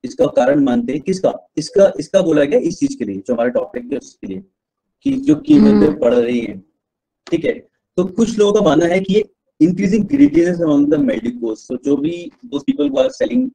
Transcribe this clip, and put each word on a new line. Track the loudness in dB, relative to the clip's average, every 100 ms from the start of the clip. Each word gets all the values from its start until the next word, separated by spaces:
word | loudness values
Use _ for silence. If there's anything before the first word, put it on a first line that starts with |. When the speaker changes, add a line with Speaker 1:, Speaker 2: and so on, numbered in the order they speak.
Speaker 1:
इसका | -14 -2 0
कारण | 2 2 2
मानते | 2 0 -2
हैं। | -6
किसका? | -4 -2 -2 -4 _ -10
इसका, | -4 2 2 2
इसका | -2 0
बोला | 2 2
गया | 2 0
इस | -2 -2
चीज | -4 -4
के | -8
लिए, | -8
जो | -4
हमारा | -2 0
टॉपिक | -2 -4 -10 -8
है | -8
उसके | -10 _ -12
लिए, | -12 -12 _ _ _ _ _
कि | -4
जो | -2 0 -2
कीमतें | 4 6 6 6 4
Speaker 2:
हम्म। | 2
Speaker 1:
बढ़ | 0
रही | 2 0 -2
हैं, | -4 -10 -18 _ _ _ _ _ -6
ठीक | -2 -2
है? | -4 -10 _ _ -4
तो | -4
कुछ | 0 -2 2
लोगों | 2
का | 2
मानना | 2 2 2
है | 0
कि | 0
ये | -2 -2 _ _ _
increasing | 0 2 0 0 0
greediness | 2 4 4 2 0
among | 0 2 2
the | 2 0
medicos, | -2 -6 -6 -8 -8 -10
तो | -8
जो | -2 -2
भी | -2 -6 -12 _ -10
those | -8 -4
people | -2 -2
who | 0 -2
are | 0
selling | -2 -2 -2